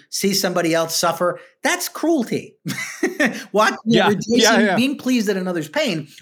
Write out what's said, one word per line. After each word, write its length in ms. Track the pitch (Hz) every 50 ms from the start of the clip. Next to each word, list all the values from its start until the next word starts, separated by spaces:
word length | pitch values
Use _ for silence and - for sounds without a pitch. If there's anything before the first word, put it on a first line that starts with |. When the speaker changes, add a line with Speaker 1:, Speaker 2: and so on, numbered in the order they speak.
| - _
Speaker 1:
see 220 | - - - 196 190
somebody 420 | - - 185 175 175 170 165 160
else 200 | 165 165 160 -
suffer? 460 | - - 170 165 - 180 175 - - - - _ _ -
That's 240 | 277 339 359 359 -
cruelty." 640 | - - - 311 339 302 220 - - - - - - _ -
<laughs> 540 | 156 - - - - - - - 359 359 - 302 240 - - - - -
Watching 260 | 196 214 247 - - -
it, 80 | 220 233
Speaker 2:
Yeah. 120 | - 190 196
Speaker 1:
rejoicing, 220 | 208 165 - - 226
Speaker 2:
Yeah, 240 | 254 - - 339 196
yeah. 160 | 208 202 185
Speaker 1:
being 200 | 202 247 269 294
pleased 320 | - - 254 254 240 208 202
at 80 | 202
another's 320 | 190 185 185 180 170 151 151
pain, 400 | - 294 311 269 175 160 139 - - -